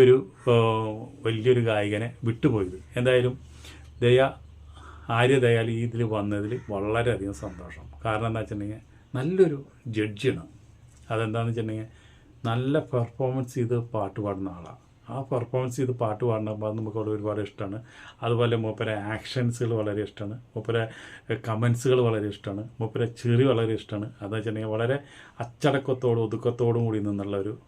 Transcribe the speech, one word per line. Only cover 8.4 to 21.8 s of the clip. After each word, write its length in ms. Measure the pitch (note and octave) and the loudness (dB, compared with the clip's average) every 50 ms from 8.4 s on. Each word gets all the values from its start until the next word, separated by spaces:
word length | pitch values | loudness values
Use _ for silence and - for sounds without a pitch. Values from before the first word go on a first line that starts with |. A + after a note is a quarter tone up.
വെച്ചിട്ടുണ്ടെങ്കിൽ 420 | G#2+ - A2 G2+ G2+ G#2 G#2+ A2+ - - - - - - - B2 | -4 -6 -6 -6 -6 -8 -8 -12 -14 -20 -20 -20 -20 -10 -6 -4
നല്ലൊരു 400 | C3 E3 F#3 F#3+ F#3 D#3+ D3 C#3 - - - - - A#2 A2 | -2 0 6 6 6 6 6 -4 -10 -16 -20 -16 -12 -6 -2
ജഡ്ജിയാണ്. 480 | G#2+ G#2+ A2 G2+ G#2 C3+ B2+ - E2 - - - - - - - - - - - - - - | 0 -2 -2 -2 0 0 0 0 0 -8 -14 -20 -20 -20 -20 -20 -20 -20 -20 -20 -20 -8 -4
അതെന്താണെന്ന് 400 | A#2 A2 A2+ G#2+ A2 A#2 A#2 A#2 | -2 -2 0 0 -2 -2 -2 -2
വെച്ചിട്ടുണ്ടെങ്കിൽ 380 | A2+ A#2 A2 A2 G#2+ A2 A2 A2+ - - - - - - - - - - - A#2 | -2 -2 -4 -4 -6 -8 -8 -12 -16 -20 -20 -20 -20 -20 -20 -20 -20 -6 -2 -2
നല്ല 280 | A#2 B2 B2+ C3+ D3 D#3 D3+ - | -2 0 0 0 0 0 0 0
പെർഫോമൻസ് 640 | C3+ A#2+ A#2 - - - C3+ B2+ B2+ C3+ B2 - - B2+ | -2 -2 -2 -2 -2 -2 -2 -2 0 -2 -4 -4 -2 -2
ചെയ്ത് 180 | A#2 A2 B2 A#2+ A#2 - - | 0 0 0 -2 -2 -2 -4
പാട്ട് 260 | A2 G2 F#2+ - A2+ G2+ | -4 -4 -4 -4 -4 -4
പാടുന്ന 260 | G2+ G2 F#2+ G2 F#2 F2 E2+ | -4 -4 -4 -6 -8 -8 -12
ആളാണ്. 200 | D#2+ D2+ - - _ _ _ _ _ - | -14 -16 -18 -20 _ _ _ _ _ -10
ആ 40 | A#2 C3+ C3+ - | -8 -8 -6 -4
പെർഫോമൻസ് 460 | C#3 A#2+ A2+ - - B2+ C3 B2+ B2 C#3+ | -4 -4 -4 -2 -4 -4 -4 -4 -2 -2
ചെയ്ത് 140 | C3 B2 A#2+ A#2+ | -2 -2 -2 -2
പാട്ട് 220 | A#2+ G#2+ G#2 - B2 | -2 -2 -2 -2 0
പാടുന്ന, 240 | A#2+ A2 G#2+ G#2+ A2 G#2+ G#2+ G#2+ | 0 0 0 -2 -4 -4 -4 -4
അത് 80 | G#2+ G#2+ A2+ | -4 -4 -4
നമുക്ക് 180 | A2 G#2+ G#2 A2 | -6 -4 -4 -4
അവിടെ 120 | G#2 G#2+ G#2+ | -4 -2 -4
ഒരുപാട് 260 | G#2 G#2 G#2 G#2 G#2+ G2+ | -2 -2 -4 -4 -4 -6
ഇഷ്ടമാണ്. 320 | - - - G#2 F#2+ G#2 A#2 - - - - - - - - A#2 | -8 -8 -10 -8 -8 -8 -10 -12 -14 -20 -20 -20 -20 -16 -6 -2
അതുപോലെ 320 | A#2 A#2+ A2+ A#2+ A#2 A#2 A2+ A2 | 0 2 2 2 2 2 0 0
മൂപ്പരെ 300 | A2 G#2+ - - A2+ G#2+ G#2 G2+ G#2+ A2 | -2 -4 -4 -4 -4 -2 -4 -4 -6 -6
ആക്ഷൻസുകൾ 560 | A2 - - - C3 B2 A#2+ A#2+ A#2 B2 A2+ A#2 A2 | -6 -8 -6 -4 0 0 0 0 0 -2 -2 0 0
വളരെ 220 | G#2 G#2 G2+ G#2+ G2+ | 0 -2 -2 -2 -4
ഇഷ്ടമാണ്, 300 | F#2+ - - G#2 G2+ A2+ A#2+ - - | -6 -8 -10 -10 -10 -10 -12 -14 -10
മൂപ്പരെ 300 | - A2+ G#2 - A2+ A2+ A2+ A2+ - - - - - - _ - A2+ A2 - | -10 -8 -4 0 0 0 0 -2 -6 -16 -18 -18 -20 -20 _ -6 -6 -6 -4
കമൻസുകൾ 520 | - A2 A2 A#2 A#2+ A#2+ A#2+ | -4 -2 0 2 2 2 2